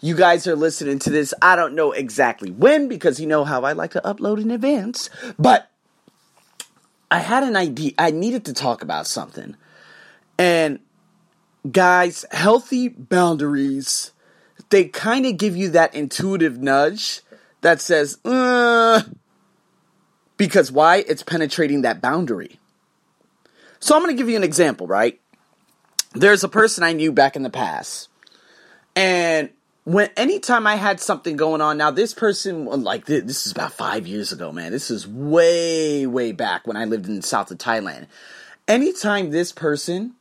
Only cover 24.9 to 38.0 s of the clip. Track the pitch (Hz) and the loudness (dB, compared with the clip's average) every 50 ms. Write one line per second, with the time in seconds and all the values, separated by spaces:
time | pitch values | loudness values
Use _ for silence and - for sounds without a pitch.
24.9 | 95 98 110 123 - _ _ _ _ _ _ _ _ _ _ _ _ _ _ _ | 0 2 2 0 0 _ _ _ _ _ _ _ _ _ _ _ _ _ _ _
25.9 | _ - - _ _ - 156 202 208 190 - 175 - 208 220 220 - - 175 165 | _ -10 -10 _ _ 2 6 6 6 4 2 -2 2 2 2 2 2 0 0 0
26.9 | 165 156 156 160 139 147 139 139 - 147 135 123 - - 123 90 78 62 - - | 0 2 0 0 4 4 4 4 4 -2 -8 -6 -4 -4 -6 -4 -6 -8 -10 -10
27.9 | - - - _ _ _ _ _ _ _ _ _ _ _ _ _ _ _ _ _ | -14 -14 -16 _ _ _ _ _ _ _ _ _ _ _ _ _ _ _ _ _
28.9 | _ 185 190 190 185 175 170 170 165 156 147 131 _ _ _ _ _ _ _ 156 | _ 0 2 2 2 2 2 2 2 0 0 -4 _ _ _ _ _ _ _ 0
29.9 | 170 202 208 202 _ - 233 277 392 403 - - 247 240 220 208 214 214 190 214 | 2 2 2 2 _ -2 0 0 0 -2 0 2 2 2 4 2 0 2 0 -2
30.9 | 196 175 - - 202 165 _ 175 156 147 156 156 160 151 151 151 151 147 151 151 | -2 -2 -2 -4 -4 -2 _ -6 -2 -2 0 0 0 0 0 0 0 2 0 0
31.9 | 143 156 220 226 - - 226 214 202 - - 190 180 165 147 117 113 143 120 92 | 2 0 -2 -2 -2 -2 -2 -2 -2 -2 -4 -6 -6 -6 -6 -4 -4 -4 -4 -4
32.9 | 101 113 - - 147 147 - 113 151 - - - - - - - - - - - | -6 -6 -4 -2 -2 -2 -2 -4 -8 -8 -8 -8 -8 -8 -8 -8 -8 -8 -6 -4
33.9 | - - - 170 185 104 101 - - - 87 80 78 85 85 82 95 139 - - | -4 -6 -6 -8 -8 -8 -8 -8 -10 -10 -10 -12 -10 -10 -10 -8 -8 -8 -6 -6
34.9 | 120 104 87 95 104 123 139 147 151 170 170 170 170 170 170 170 165 160 156 151 | -8 -8 -8 -12 -12 -10 -4 0 4 4 6 4 4 2 0 -2 -2 -2 -2 -2
35.9 | 147 143 135 131 120 131 123 113 104 85 120 104 90 87 - 113 110 104 113 110 | -2 -2 -2 -2 -2 -2 -4 -4 -4 -4 -4 -4 -4 -6 -6 -8 -6 -6 -4 -4
36.9 | 110 110 92 90 107 98 92 - - 107 98 - 92 - - 120 113 113 101 95 | -4 -4 -4 -6 -8 -8 -6 -4 -4 -4 -4 -4 -10 -10 -6 -4 -4 -4 -4 -8
37.9 | 76 64 | -12 -14